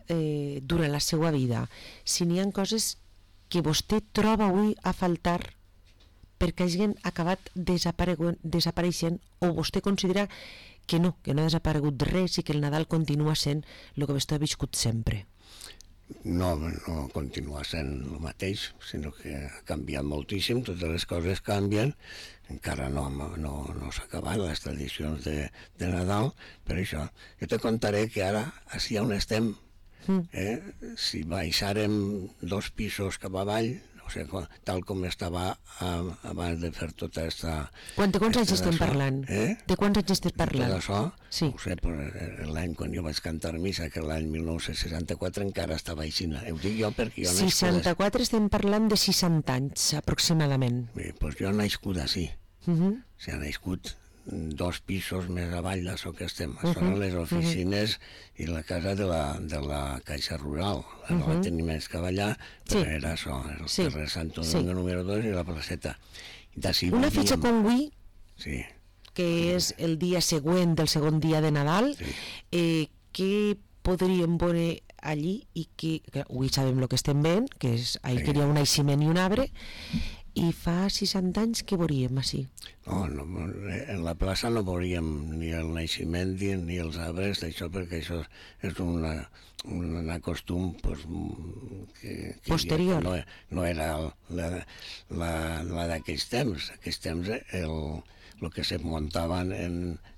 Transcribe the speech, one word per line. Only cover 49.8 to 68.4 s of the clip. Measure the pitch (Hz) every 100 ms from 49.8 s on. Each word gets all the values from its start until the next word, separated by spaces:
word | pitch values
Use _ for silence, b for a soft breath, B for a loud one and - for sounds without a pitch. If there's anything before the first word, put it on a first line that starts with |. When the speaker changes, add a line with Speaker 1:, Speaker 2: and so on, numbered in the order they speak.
| -
Speaker 1:
aproximadament. | 151 - - - 165 143 135 123 123 120
Speaker 2:
Bé, | - 82 -
doncs | 76 -
jo | 98
nascut | 104 104 - 101 92
ací. | 67 95 80 - - -
Speaker 1:
Mhm. | - 165 190 233
Speaker 2:
O | - -
sigui, | - 71
nascut | 73 67 92 92 - - - - -
dos | 95 80 73 87 -
pisos | - 95 - 92 90
més | 90 87 87
avall | 90 95 90
d'això | 101 92
que | 87 87
estem. | - 80 -
Això | 175 170
Speaker 1:
Mhm. | 180
Speaker 2:
eren | 196
les | 190
Speaker 1:
Mhm. | 180
Speaker 2:
oficines | 85 175 165 165 90 101 107 - B B B -
i |
la | 82 82
casa | - 87 92
de | 98 95
la, | 82 71 82
de | 82 76
la | 71 73 69 65
Caixa | - 73 - 82
Rural. | 71 71 101 82 - - -
Ara | 170
la | 147
Speaker 1:
Mhm. | 165
Speaker 2:
tenim | 190 82
més | 82 78 -
que | 85
allà, | 90 95 104 113 B B -
però | 208
Speaker 1:
Sí. | 147
Speaker 2:
era | 78 73
això, | 82 - 65 71
era | 73
el | 78
Speaker 1:
Sí. | -
Speaker 2:
carrer | 160 76 76
Santo | 87 80 82
Speaker 1:
Sí. | 80 82
Speaker 2:
Domingo | 87
número | 92 90 90
dos | 90 104
i | 113
la | 92
placeta. | 80 80 - 85 76 - B B B B B
I | -
d'ací | 131 - 127
Speaker 1:
Una | 233 294
fitxa | 311 247 247
Speaker 2:
volvíem. | 240 226
Speaker 1:
com | 208
avui, | 247 294 - - - -
Speaker 2:
Sí. | -